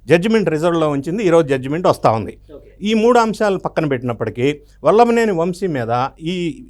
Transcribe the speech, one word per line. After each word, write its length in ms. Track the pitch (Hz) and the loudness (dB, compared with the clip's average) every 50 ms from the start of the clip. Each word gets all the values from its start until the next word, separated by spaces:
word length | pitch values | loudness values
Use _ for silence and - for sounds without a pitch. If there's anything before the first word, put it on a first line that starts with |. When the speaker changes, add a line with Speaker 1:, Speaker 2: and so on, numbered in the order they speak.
| - | -2
Speaker 1:
జడ్జిమెంట్ 420 | 123 156 175 175 226 226 220 202 170 | 2 2 2 2 2 0 0 0 0
రిజర్వ్లో 420 | 156 151 160 175 170 165 156 151 | -2 0 0 0 0 0 0 0
ఉంచింది. 340 | 143 139 139 170 175 233 214 | -2 -2 -4 -4 -4 -2 0
ఈరోజు 220 | 175 165 165 156 135 | 4 4 4 4 2
జడ్జిమెంట్ 380 | 139 131 127 135 147 170 180 | 0 -2 -2 -4 -4 -2 0
వస్తూ 260 | 175 - - - 127 | 0 0 2 2 0
ఉంది. 260 | 110 110 95 - - - - - 147 | 0 0 -2 -6 -12 -16 -20 -20 -20
Speaker 2:
ఓకే. 160 | - - - _ - | -20 -20 -20 _ -6
Speaker 1:
ఈ 120 | 185 208 226 | -2 0 0
మూడు 240 | 220 214 240 247 240 | 2 4 4 4 4
అంశాలు 400 | 226 226 180 - 220 202 190 170 | 4 2 0 -2 0 0 -2 -2
పక్కన 280 | - 170 - 170 160 | -4 -6 -4 -4 -2
పెట్టినప్పటికీ, 760 | 147 135 120 131 123 113 101 117 107 - 120 123 143 147 147 - _ _ - - | -2 -2 -2 -4 -4 -6 -4 -6 -6 -4 -2 -2 -2 -2 -4 -10 _ _ -4 0
వల్లభనేని 480 | 147 190 226 240 233 233 233 226 220 | 2 4 4 4 4 2 0 0 0
వంశీ 340 | 190 160 170 185 175 - 202 | 0 -2 -2 -4 -4 -4 -4
మీద 420 | 180 151 127 113 113 120 123 131 135 - - | -4 -4 -4 -4 -2 -2 -2 -2 -4 -6 -8
ఈ 460 | 160 165 185 180 175 160 - - - - | -8 -6 -6 -4 -6 -6 -8 -10 -16 -20